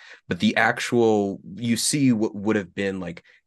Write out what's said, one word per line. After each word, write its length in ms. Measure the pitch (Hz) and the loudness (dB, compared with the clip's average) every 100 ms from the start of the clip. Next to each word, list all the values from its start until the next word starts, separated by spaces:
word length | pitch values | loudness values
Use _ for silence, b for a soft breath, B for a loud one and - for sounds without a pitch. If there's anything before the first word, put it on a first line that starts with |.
| B B - | B B -8
But 120 | 85 | -2
the 180 | 107 - | 0 2
actual, 840 | 113 123 - 123 113 107 98 95 - 98 | 0 0 -2 2 4 4 0 -4 -12 -8
you 220 | 117 113 | -2 -2
see 340 | - 151 135 | 0 2 4
what 240 | 110 110 104 | 4 0 -2
would 220 | 101 107 | 0 0
have 180 | 87 - | -2 -4
been, 240 | 98 95 | -4 -4
like, 240 | 87 85 b b | -8 -12 b b